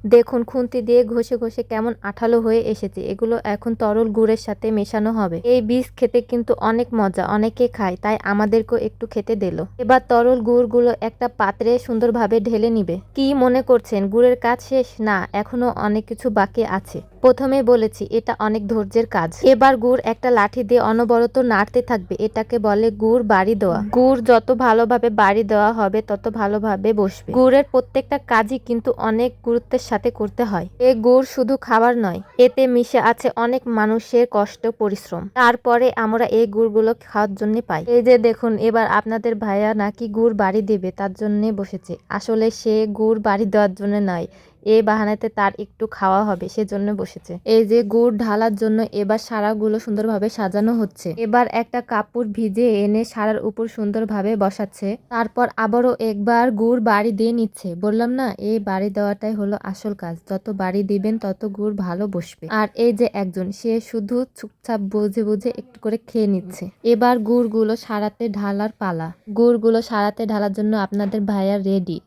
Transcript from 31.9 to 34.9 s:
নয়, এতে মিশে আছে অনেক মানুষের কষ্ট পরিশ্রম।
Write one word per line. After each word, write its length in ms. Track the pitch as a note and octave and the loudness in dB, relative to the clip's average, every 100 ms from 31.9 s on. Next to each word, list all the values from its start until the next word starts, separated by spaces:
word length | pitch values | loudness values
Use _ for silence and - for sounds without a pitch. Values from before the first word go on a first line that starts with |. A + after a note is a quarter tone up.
| A#3+ G#3 | 2 -2
নয়, 140 | F#3 - - B3 | -4 -10 4 4
এতে 160 | B3 C4 | 6 2
মিশে 320 | A#3+ A#3+ B3+ A3 | 2 2 2 2
আছে 180 | A#3 B3 - | 0 -2 -2
অনেক 240 | A#3 B3+ B3 A3 | -2 -2 -2 0
মানুষের 460 | G#3+ A3+ - A#3+ A#3+ G#3+ | 0 0 0 0 2 0
কষ্ট 280 | G3+ - A3+ A3+ | -2 -4 -6 -2
পরিশ্রম। 440 | G#3 | -4